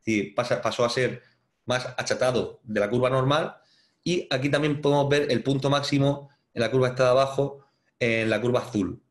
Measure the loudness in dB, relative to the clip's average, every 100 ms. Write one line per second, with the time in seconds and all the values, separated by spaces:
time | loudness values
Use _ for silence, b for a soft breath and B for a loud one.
0 | 0 0 0 -4 -2 0 -2 0 0 0
1 | -2 -4 B B B _ -4 -4 -4 -8
2 | -4 0 0 0 -2 -8 -8 -2 0 0
3 | 0 2 2 0 -2 -8 b b b b
4 | -4 -4 -2 -4 0 0 0 0 0 2
5 | 2 2 2 -2 0 0 0 0 0 2
6 | 2 0 B B B -4 0 2 0 2
7 | 4 4 2 0 -2 -4 B B B _
8 | 0 0 2 0 2 0 0 -2 -2 -6
9 | _